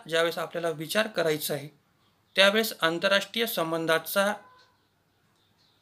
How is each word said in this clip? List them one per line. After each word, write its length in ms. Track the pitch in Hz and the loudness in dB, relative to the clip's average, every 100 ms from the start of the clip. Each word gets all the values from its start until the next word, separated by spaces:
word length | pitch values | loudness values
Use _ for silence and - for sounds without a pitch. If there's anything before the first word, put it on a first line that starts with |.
| 160 | -2
ज्यावेळेस 280 | 165 170 170 | 0 0 -2
आपल्याला 320 | 160 170 170 | -6 -4 -4
विचार 380 | 151 156 208 220 | -4 -4 -2 0
करायचा 460 | 175 160 151 - | 0 0 0 -2
आहे, 140 | 147 143 - _ _ _ _ _ - | -6 -8 -18 _ _ _ _ _ 4
त्यावेळेस 380 | 196 220 220 - | 4 4 0 0
आंतरराष्ट्रीय 640 | 165 170 190 196 - 226 226 | -2 0 2 0 0 -4 -4
संबंधाचा 880 | 190 165 165 165 160 - 202 196 - - - _ _ _ _ _ _ _ _ _ _ _ _ | -2 -2 -2 0 0 0 -2 0 -2 -10 -20 _ _ _ _ _ _ _ _ _ _ _ _